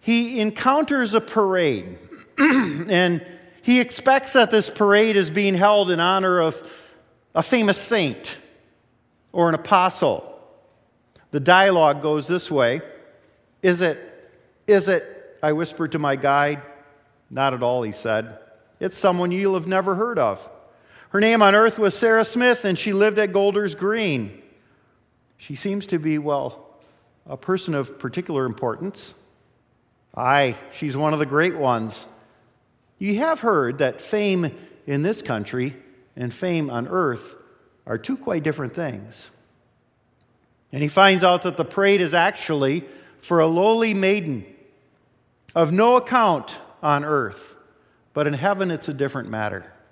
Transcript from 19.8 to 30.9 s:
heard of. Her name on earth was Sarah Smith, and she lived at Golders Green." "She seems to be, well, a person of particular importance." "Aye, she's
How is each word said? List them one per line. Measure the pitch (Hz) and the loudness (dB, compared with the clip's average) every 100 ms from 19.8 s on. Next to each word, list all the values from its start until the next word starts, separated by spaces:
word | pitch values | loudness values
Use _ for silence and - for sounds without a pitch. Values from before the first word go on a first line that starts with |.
| 190 185 | -2 -2
heard | 233 214 | -2 -2
of. | 120 95 - - _ _ _ - - | -2 -2 -12 -20 _ _ _ -20 -6
Her | 196 | 0
name | 220 226 | 2 6
on | 208 202 | 6 6
earth | 226 220 | 4 2
was | 202 - | -2 2
Sarah | 226 220 220 | 2 4 2
Smith, | 240 247 247 | 0 2 2
and | 202 175 | 0 -4
she | 214 | -2
lived | 196 214 208 | 2 2 2
at | 208 | 0
Golders | 185 202 202 208 151 | 2 2 0 -4 -4
Green." | 190 226 208 135 104 - - _ _ _ _ _ _ _ _ _ | -4 -2 -2 -2 -6 -12 -20 _ _ _ _ _ _ _ _ _
"She | - 143 | -16 -8
seems | 202 202 196 | -4 -4 -2
to | 175 | -4
be, | 156 151 | -2 -2
well, | 147 143 131 - - _ _ _ _ _ - | -2 -4 -4 -10 -20 _ _ _ _ _ -16
a | 135 | -14
person | - 185 180 147 | -4 -4 -2 -4
of | 131 - | -4 -8
particular | 135 151 175 151 131 | -10 -8 -6 -4 -4
importance." | 113 123 110 180 - - - _ _ _ _ _ _ _ _ _ - | -4 -6 -6 -10 -12 -18 -20 _ _ _ _ _ _ _ _ _ -6
"Aye, | 123 143 135 113 - | 2 2 2 -2 -14
she's | - 151 | -10 -8